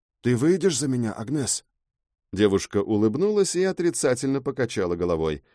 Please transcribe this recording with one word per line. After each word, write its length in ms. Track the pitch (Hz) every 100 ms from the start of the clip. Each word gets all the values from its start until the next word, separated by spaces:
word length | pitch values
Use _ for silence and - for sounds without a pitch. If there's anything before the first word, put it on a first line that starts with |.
| _ _
«Ты 140 | 120 123
выйдешь 420 | 147 180 180 143
за 100 | 143
меня, 260 | 123 113
Агнес?» 500 | 101 110 147 117 - _ _ _ _ _ _ _
Девушка 480 | 95 104 95 - 101
улыбнулась 760 | 98 107 110 110 202 208 196 175
и 80 |
отрицательно 800 | 190 185 170 - 147 123 135 135
покачала 540 | 135 135 123 - 90 87
головой, 480 | 87 82 80 76 _